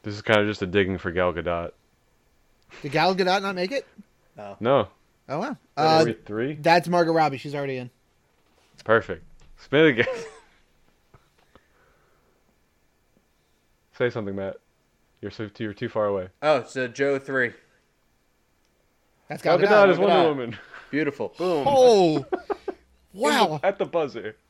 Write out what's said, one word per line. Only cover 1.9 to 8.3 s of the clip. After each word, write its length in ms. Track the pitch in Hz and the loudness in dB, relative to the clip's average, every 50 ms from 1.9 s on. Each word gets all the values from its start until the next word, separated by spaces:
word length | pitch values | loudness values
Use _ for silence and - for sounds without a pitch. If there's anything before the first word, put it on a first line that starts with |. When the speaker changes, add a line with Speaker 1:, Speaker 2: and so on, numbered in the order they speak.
| _ _ _ _ _ _ _ _ _ _ _ _ _ _ _ _ - - | _ _ _ _ _ _ _ _ _ _ _ _ _ _ _ _ -20 -14
Speaker 2:
Did 100 | - 143 | -12 -4
Gal 220 | 135 156 160 180 190 | -2 0 2 2 2
Gadot 260 | 180 190 180 185 202 | 0 0 0 0 0
not 140 | 196 196 196 | -2 -4 -6
make 160 | 180 180 185 | -6 -6 -6
it? 120 | 277 - - _ _ - - _ _ _ _ _ _ | -6 -8 -10 _ _ -20 -20 _ _ _ _ _ _
Speaker 3:
No. 200 | - 104 101 98 _ | -18 -16 -16 -12 _
Speaker 1:
No. 280 | 104 120 139 131 104 - _ _ _ _ _ _ _ - | 0 2 2 2 0 -2 _ _ _ _ _ _ _ -10
Speaker 2:
Oh, 100 | 131 156 | -8 -8
wow. 160 | 214 302 254 - _ _ _ | -8 -8 -10 -14 _ _ _
Speaker 1:
Are 240 | 139 151 156 160 160 | -2 2 4 4 4
Speaker 2:
Uh, 40 | 160 | 4
Speaker 1:
we 80 | 117 | 2
three? 420 | 107 - - - 104 110 120 139 156 | -2 -8 -12 -10 -6 -6 -6 -6 -8
Speaker 2:
that's 320 | 151 147 165 170 180 - 170 | -2 2 2 2 2 2 0
Margot 240 | 175 175 175 160 | 0 2 2 2
Robbie. 260 | 165 160 156 147 139 127 | 2 0 0 0 -2 -6
She's 160 | - 147 139 | -10 -8 -8
already 220 | 143 143 139 131 127 | -6 -6 -6 -8 -8
in. 120 | 123 123 _ _ _ _ _ _ _ _ | -10 -12 _ _ _ _ _ _ _ _